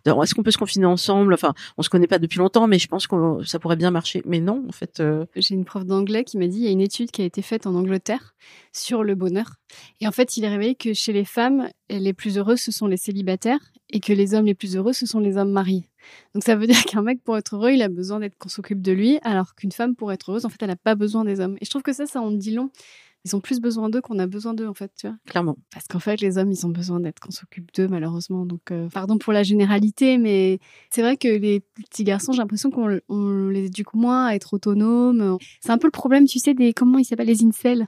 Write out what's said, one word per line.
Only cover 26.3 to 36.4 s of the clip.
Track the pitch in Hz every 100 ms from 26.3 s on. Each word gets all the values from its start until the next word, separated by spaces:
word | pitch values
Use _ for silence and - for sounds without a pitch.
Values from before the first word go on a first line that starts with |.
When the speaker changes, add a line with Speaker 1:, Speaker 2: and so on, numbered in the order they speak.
| 185
Speaker 2:
hommes, | 196
ils | 185 175
ont |
besoin | 170 180 175
d'être | 165 -
qu'on | -
s'occupe | - - - 170
d'eux, | - 190
malheureusement. | 175 160 170 170 185
Donc, | 175 170 -
euh, | 170 170
pardon | 196 190 214
pour | -
la | 208
généralité, | 196 208 196 202 208 - 262 254
mais | 220 196 190 190 _ _ -
c'est | 240
vrai | 233 277
que | 247
les | 214 208 202
petits | - - 196 -
garçons, | 202 196 -
j'ai | 254
l'impression | 214 214 277
qu'on, | 262 214 190 -
on | 202 202 196 196
les | 196 190
éduque | 185 202
moins | 220 240 254 254
à |
être | 202 -
autonomes. | 202 208 208 220 240 247 233 202 185 - -
C'est | -
un | 233
peu | 320
le |
problème, | - 262 277 277
tu |
sais, | 254